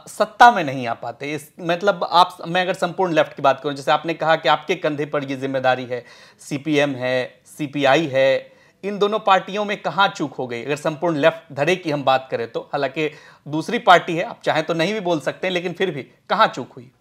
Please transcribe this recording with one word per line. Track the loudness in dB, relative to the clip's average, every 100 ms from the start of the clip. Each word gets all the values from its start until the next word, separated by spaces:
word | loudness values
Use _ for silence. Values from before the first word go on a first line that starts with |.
| -6
सत्ता | -4 0 8 8
में | 8
नहीं | 2 -4 -6
आ |
पाते। | -6 -10 -10 -6
इस, | -8 -10 -8
मतलब, | -4 -2 0 0
आप, | 2 4 4 0 -4
मैं | 0
अगर | 0
संपूर्ण | 0 -2 0 0
लेफ्ट | 2 2
की | 2
बात | 0 2
करूं, | -2
जैसे | -4 0
आपने | 0 0
कहा | -2 0 2
कि | 2
आपके | 0 0
कंधे | -2 -2 -2 -4
पर | -4
ये | -4 -6
जिम्मेदारी | -4 0 0 0
है, | -2 -10 -10 -20 -20 _
सीपीएम | -10 -6 0 2 2
है, | 0 -2 -2 -4 -10
सीपीआई | _ -10 -8 0 4 4 2
है, | 2 2 2 -2 _ _ _
इन | -8 -2
दोनों | -2 0
पार्टियों | 2 2 2 -6
में | -4 -6
कहाँ | -4 0 0
चूक | 0 -6
हो | -6 -8
गई? | -6
अगर | -6 -4
संपूर्ण | -4 -2 -2 2
लेफ्ट | 2 2 -6
धड़े | -4 0 0
की | -2
हम | -2
बात | 0 0 0
करें | -8 -6
तो, | -10
हालांकि | -8 -4 -4 -4 -6 -6 -20 -20 -8
दूसरी | -6 -4 0
पार्टी | 4 4 4 -4
है, |
आप | -6 -6
चाहें | -4 -2
तो | -2
नहीं | -2 -2
भी | -2
बोल | -2 -2
सकते | -4 -6 -4
हैं, |
लेकिन | -4 -4
फिर | -4 -4
भी | -4
कहाँ | -10 _ -4 0 0
चूक | -2 -12
हुई? | -14 -20 _